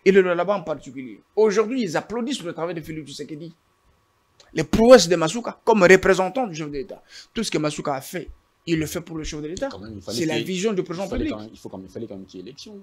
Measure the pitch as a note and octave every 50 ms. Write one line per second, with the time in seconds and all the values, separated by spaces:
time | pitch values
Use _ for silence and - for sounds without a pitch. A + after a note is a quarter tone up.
0 | - F#3+ F#3+ G3 F#3 F3+ F3 E3+ F3 F#3+ G#3 F#3 D#3+ D#3+ D3+ C3 - C#3+ B2+ C#3
1 | C3 A#2 G2+ - _ _ - G#3 A3 G#3+ F#3 A3 G#3+ G#3 C4 C4 A3 E3+ D3 D#3+
2 | - - G#3 A#3+ A3+ C#4 C4 - D3+ E3+ D3 - D#3+ F3 F3 E3+ D3+ D#3+ - D#3
3 | C#3+ C3+ C#3 - D3 B2 D#3 D3 E3+ E3 - _ _ _ _ _ _ _ _ _
4 | _ _ _ _ _ _ _ _ _ _ - D#3+ D3+ - - G#3+ A3+ A#3+ C4 A3+
5 | E3+ E3 F3+ E3+ D#3+ D#3+ G3 A#3+ A3+ G#3+ - _ - A3+ A3+ G#3 F3+ E3+ F#3+ F#3
6 | - F#3+ F#3 F3 F#3 F3+ - C4 B3+ G3+ D#3+ D#3 D#3 D3 C#3+ C#3 B2+ - - -
7 | _ _ - - - _ - A#3 G#3+ - - E3 D3+ D3+ D3 - C3 D3 C#3 C3
8 | C3 - - F3 - - - _ _ _ _ _ - E3 E3 D#3+ D3+ - - F3
9 | E3 - E3 D#3 D3+ - D#3+ D3+ D3+ D3+ F3+ - C4+ C#4 - F#2 G2+ A2+ A2 G2
10 | - - G#2 A#2+ E3 D#3 D#3 F3 - E3+ F#3 F3+ G3 A3+ G3+ F3+ - - E3 E3+
11 | G3 F3 - - - D#4 - G#2+ G#2+ A2 G2 - - - - F#2+ F#2+ F#2 - A2
12 | A#2 G#2 G2+ F#2+ F#2+ F2+ - F#2+ F2+ G#2+ C#3 - - - G#3 G3